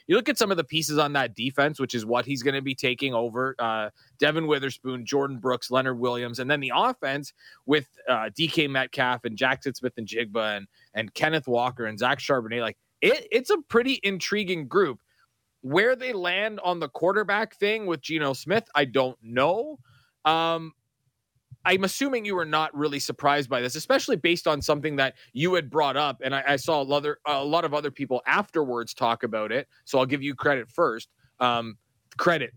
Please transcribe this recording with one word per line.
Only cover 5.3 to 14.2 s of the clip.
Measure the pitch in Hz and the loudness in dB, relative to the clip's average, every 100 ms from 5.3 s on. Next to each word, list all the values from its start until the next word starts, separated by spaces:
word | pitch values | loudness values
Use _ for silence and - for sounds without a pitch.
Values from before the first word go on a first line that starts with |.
| 127 | -2
Brooks, | 127 123 - | -2 -2 0
Leonard | 127 131 120 | 0 0 0
Williams, | 123 120 120 120 | -2 -2 -4 -4
and | 127 | -2
then | 147 | -2
the | 131 139 | 0 0
offense | 240 254 139 139 143 - - - - | 0 -2 -4 -6 -8 -16 -20 -8 0
with, | 151 - _ - | 0 0 _ -2
uh, | 120 110 - | 0 -2 -2
D | 160 | 0
K | 165 143 | 0 0
Metcalf | 135 127 139 127 120 | 0 -2 0 0 0
and | 120 104 | -4 -2
Jackson | 131 135 135 | 0 0 -4
Smith | - 127 - | -4 -6 -6
and | 104 | -8
Jigba | 113 113 113 107 104 | -6 -4 -2 -2 -4
and, | 98 _ _ | -8 _ _
and | 107 104 | -8 -6
Kenneth | - 156 160 131 | -2 0 0 0
Walker | 120 123 120 110 | 0 0 -2 -6
and | 104 | -2
Zach | 123 139 | 0 0
Charbonnet. | - 131 110 120 | 0 0 0 -4
Like, | 113 - _ - | -4 -6 _ 0
it, | 185 302 - | 2 2 2
it's | 247 254 | 0 2
a | 381 - | -2 2
pretty | 240 262 240 | 2 2 0
intriguing | 196 190 | -2 -2